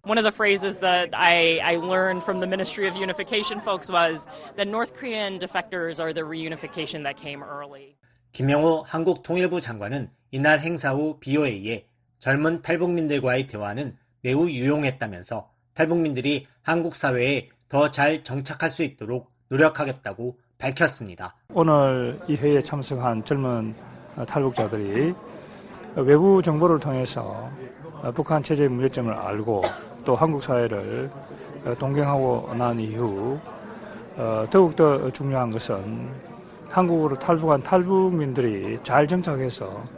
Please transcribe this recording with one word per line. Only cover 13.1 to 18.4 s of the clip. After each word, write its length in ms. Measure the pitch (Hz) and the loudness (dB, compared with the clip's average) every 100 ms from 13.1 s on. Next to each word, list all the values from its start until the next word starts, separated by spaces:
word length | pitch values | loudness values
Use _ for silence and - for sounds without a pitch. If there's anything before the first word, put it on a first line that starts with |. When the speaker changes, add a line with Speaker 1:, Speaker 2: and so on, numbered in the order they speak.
| 143 127 127 135 | 0 0 0 -2
Speaker 2:
대화는 500 | 107 104 113 139 - _ _ | -6 -6 -6 -8 -12 _ _
매우 260 | 127 139 170 | -2 0 0
유용했다면서 1000 | 135 131 151 139 135 110 90 90 113 - _ _ | 0 0 2 0 -4 -8 -10 -10 -10 -10 _ _
탈북민들이 720 | - 160 170 160 131 135 151 - _ | 0 2 2 2 0 0 -2 -4 _
한국 340 | - 170 165 | 0 0 0
사회에 540 | - 143 123 127 139 - _ _ | -2 0 2 2 0 -4 _ _
더 220 | 139 147 | 2 2
잘 340 | 139 147 160 | 4 2 2
정착할 460 | - 135 | -4 -8